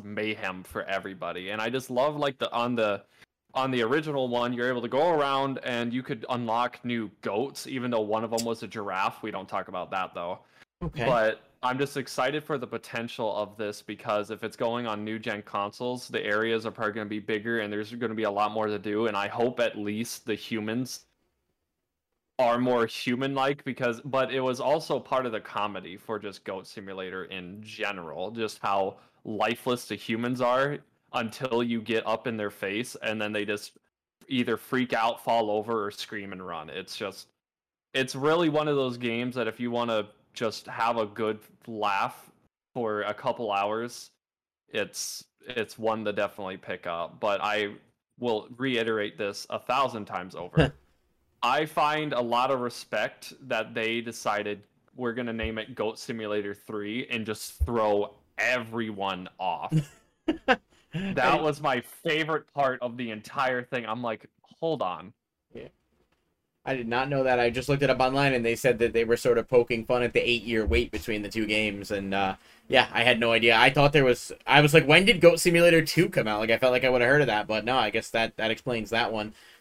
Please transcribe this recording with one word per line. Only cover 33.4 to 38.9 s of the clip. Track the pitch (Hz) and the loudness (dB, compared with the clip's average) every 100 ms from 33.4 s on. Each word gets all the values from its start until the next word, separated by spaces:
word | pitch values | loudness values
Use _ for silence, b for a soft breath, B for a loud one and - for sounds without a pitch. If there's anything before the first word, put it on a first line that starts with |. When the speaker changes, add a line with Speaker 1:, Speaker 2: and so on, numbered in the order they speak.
Speaker 1:
just | 104 104 - _ _ _ _ _ - | -4 -6 -8 _ _ _ _ _ -4
either | 131 120 110 | -2 0 -2
freak | - 131 123 | -2 -2 0
out, | 117 113 - | 2 0 0
fall | 135 117 107 | 0 2 2
over, | 107 107 113 101 | 0 0 -2 -2
or | |
scream | - - 107 98 | -8 -10 -10 -10
and | 92 | -12
run. | 92 82 78 | -10 -10 -8
It's | 73 92 - | -10 -10 -8
just, | 101 95 - _ _ _ _ _ _ | -8 -8 -20 _ _ _ _ _ _
it's | 135 127 135 | -4 -2 0
really | 147 165 170 | 2 4 4
one | 151 151 | 2 2
of | 143 | 2
those | 127 | 0